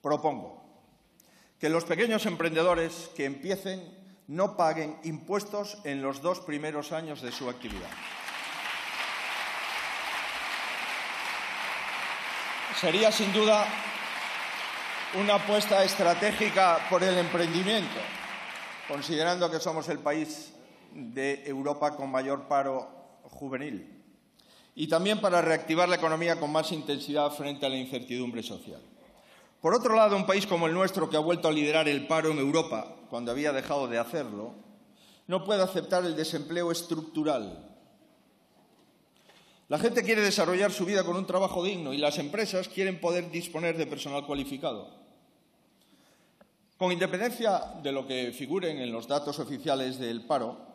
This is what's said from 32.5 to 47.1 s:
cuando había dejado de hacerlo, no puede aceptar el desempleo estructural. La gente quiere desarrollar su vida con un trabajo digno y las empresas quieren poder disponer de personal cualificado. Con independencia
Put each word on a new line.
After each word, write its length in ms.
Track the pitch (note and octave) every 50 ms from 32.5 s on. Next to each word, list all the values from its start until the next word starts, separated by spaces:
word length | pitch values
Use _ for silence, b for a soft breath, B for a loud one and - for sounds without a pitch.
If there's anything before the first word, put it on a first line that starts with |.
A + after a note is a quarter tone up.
| D3 E3 D#3 - A#2+ A2 G#2+ - - - - -
cuando 220 | - A#2 A#2+ A#2
había 220 | A#2+ C#3 D3 D3+
dejado 360 | C#3 C3 C3 - D3 C#3+ C3+ B2
de 80 | A#2
hacerlo, 580 | A#2 A#2 A#2 - D#3+ C#3 A#2 G#2 G2+ G#2+ A#2+ - - - - - - - _ b b b b b b b -
no 160 | F3 F#3+ F#3+
puede 180 | G3 G#3+ G3+
aceptar 420 | F#3 F3+ F#3+ F#3 - F#3+ F#3 F3+ F3+
el 100 | F3 D#3
desempleo 560 | D3+ D#3 - E3+ D3+ C#3+ D3+ E3+ F3 F3 E3+
estructural. 1040 | E3 E3+ - - E3 D#3+ D#3 - - D#3 D3+ D#3 D3 B2 G#2 F#2+ E2+ D#2+ D#2+ - - - - _ _ _ _ _ _ _ _ _ _ _ _ _ _ _ _ _ _ _ _ _ _ _ _ _ _ b b b b b b b b b b b
La 100 | C#3+ D3+
gente 240 | D#3 A#3 A#3 A#3+
quiere 180 | G3+ G3 A3+ G#3+
desarrollar 520 | G#3 G3+ F#3+ G#3 F3+ D#3+ F3+ F#3 G3+ G3+
su 120 | G3+ - F#3
vida 200 | F3 G#3 G3 F3+
con 120 | E3+ F3
un 100 | F#3 F#3+
trabajo 380 | F#3 F3+ F#3 G3 F3+ - F#3 F3
digno 300 | F#3+ G#3 F3+ D#3+ C#3 C3
y 40 | C#3+
las 200 | D3 C#3+ C#3+ -
empresas 500 | C#3+ D3 - G#3 A3 - F#3+ F#3 F#3 -
quieren 320 | - - F#3+ F#3+ F#3 E3
poder 300 | D#3+ F3 F3 F3+ E3+ E3+
disponer 480 | D#3 E3+ - - - D#3 E3+ E3+ E3 E3
de 80 | D#3
personal 400 | C3+ D3 C#3 - D3 C#3 C#3+ C#3+
cualificado. 640 | D3+ D3 C#3 C3+ - C#3 C3 - D3+ A#2+ G#2 F#2 - - - - - - _ _ _ _ _ _ _ _ _ _ _ _ b b b b b b b b b b b b b b _ _ _ _ _ _
Con 160 | _ F#3 F#3
independencia 720 | F3+ E3+ F3+ F#3